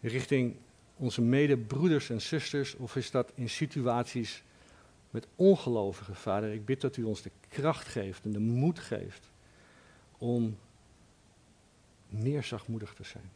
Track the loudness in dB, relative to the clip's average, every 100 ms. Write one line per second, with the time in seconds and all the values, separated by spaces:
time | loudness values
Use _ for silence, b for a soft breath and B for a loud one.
0 | -2 -4 2 2 2 -2 -16 -20 -20 -4
1 | -4 2 4 6 6 4 2 2 4 4
2 | 2 -4 -2 -4 -2 -2 -4 -6 -6 -4
3 | 0 0 -2 -4 -6 -2 -2 0 2 2
4 | 0 -4 -6 -8 -16 B B B B B
5 | -10 -10 -10 6 8 8 4 2 0 -2
6 | -10 -8 0 0 0 -4 -2 0 0 -2
7 | -2 -4 -6 -18 -12 -2 0 -2 -4 -6
8 | -4 -6 -6 0 0 2 2 0 -6 -6
9 | -6 -14 -20 -20 b b b b b b
10 | b -8 -2 0 0 -2 -12 -20 -20 -20
11 | -20 _ _ _ _ _ _ _ _ _
12 | -8 -2 0 0 -2 -6 -6 -8 -8 -12
13 | -16 -14 -18